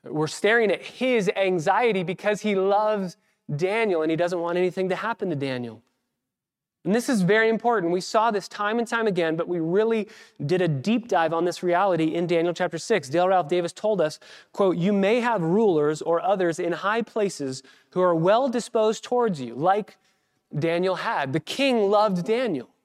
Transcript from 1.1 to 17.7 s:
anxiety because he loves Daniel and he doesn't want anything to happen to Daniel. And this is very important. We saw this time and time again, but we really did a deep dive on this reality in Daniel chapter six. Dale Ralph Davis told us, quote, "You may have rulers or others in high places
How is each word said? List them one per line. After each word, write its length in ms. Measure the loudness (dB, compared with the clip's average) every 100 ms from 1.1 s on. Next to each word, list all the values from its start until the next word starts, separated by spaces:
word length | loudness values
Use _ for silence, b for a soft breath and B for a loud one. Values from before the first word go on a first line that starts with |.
| 2 0
anxiety 680 | 0 0 0 0 2 2 0
because 360 | -4 -4 -2 -2
he 160 | -2
loves 640 | 0 2 2 2 -2 -4 -10 _ _ -8
Daniel 480 | -4 -2 0 0 0
and 80 | 0
he 60 |
doesn't 240 | 0 0 0
want 180 | -2 0
anything 300 | 0 0 -4
to 80 |
happen 340 | -2 -4 -4 -4
to 60 |
Daniel. 460 | -4 -4 -4 -8 -12 _ _ _ _ _ _ _ _ _ _
And 100 | -2
this 140 | 0 2
is 120 | 2
very 280 | 4 4 4
important. 420 | 2 0 0 0
We 80 | -2
saw 320 | 0 2 2
this 160 | 0 -6
time 320 | -6 -2 -2
and 80 | -2
time 200 | -2 -2
again, 280 | 0 -2
but 100 | -2
we 140 | -4 -4
really 480 | 0 0 2 0 -4 B B B
did 160 | -2 0
a 80 | 0
deep 400 | 0 0 0 0
dive 240 | 0 2
on 100 | 0
this 180 | 0 -2
reality 540 | 0 2 2 2 0
in 120 | 0 0
Daniel 260 | 2 0
chapter 240 | 0 -4 -4
six. 320 | -2 -2 0
Dale 180 | 0 2
Ralph 220 | 2 2
Davis 240 | -2 -2
told 260 | -4 -2 0
us, 200 | 0 -4 B B B
quote, 240 | 0 2 2
"You 160 | 2
may 260 | 2 2 2
have 220 | 2 0
rulers 600 | 0 2 4 2 0 0
or 200 | -2 0
others 380 | 0 2 0 0
in 120 | -4
high 300 | -2 -2 -2
places 600 | -4 -4 -4 -4 -8 -8 b